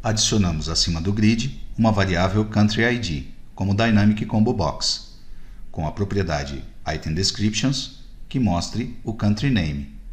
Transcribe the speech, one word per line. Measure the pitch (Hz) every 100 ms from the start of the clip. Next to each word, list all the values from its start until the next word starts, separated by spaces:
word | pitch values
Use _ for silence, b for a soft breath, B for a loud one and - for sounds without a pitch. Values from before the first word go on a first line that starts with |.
Adicionamos | 110 110 - 110 92 80 73
acima | 82 - 82
do | 87
grid | 104 107 113 135 - - -
uma | 113
variável | 104 95 85 95 104 107
Country | 107 104 107
I | 117 123
D | 98 76 65 - -
como | - 95
Dynamic | 104 117 104 104 107 -
Combo | 113 110
Box, | - 78 - - - - - b b b b b
com | - 113
a |
propriedade | - 98 101 87 73 69 69 - - -
Item | 78 -
Descriptions, | 80 98 - 104 107 135 139 - - - - -
que | 139
mostre | 113 85 - 101 127 -
o | -
Country | 110 107 107 143
Name | 120 80 71 71 - -